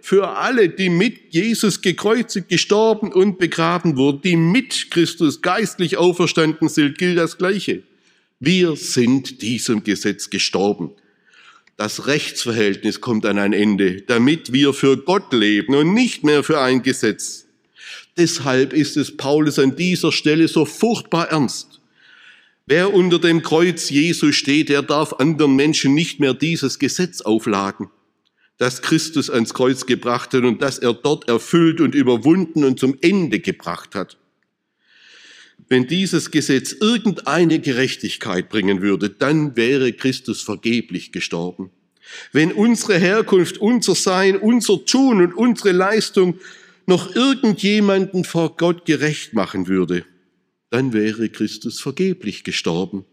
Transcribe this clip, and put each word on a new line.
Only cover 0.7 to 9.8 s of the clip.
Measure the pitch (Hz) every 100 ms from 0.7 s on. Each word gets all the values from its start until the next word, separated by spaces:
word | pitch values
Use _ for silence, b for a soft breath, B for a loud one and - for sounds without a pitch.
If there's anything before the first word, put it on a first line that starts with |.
| - 190
mit | 170 226 - _
Jesus | 165 220 226 214 -
gekreuzigt, | 196 147 202 240 - 202 175
gestorben | 170 - 202 226 214 214
und | 185 202 180
begraben | 165 - 165 175 175 135
wurden, | 139 143
die | 185 170
mit | 165 233 254 - -
Christus | 170 160 - 160 -
geistlich | 175 190 208 - 175 -
auferstanden | 180 175 165 - 156 156 160
sind, | - 143 156
gilt | 180 175
das | 165 -
Gleiche. | 180 202 - 90 _ _ _ _ _ _
Wir | 131 185 175 143
sind | - - 117 135 131 -
diesem | 110 120 - 107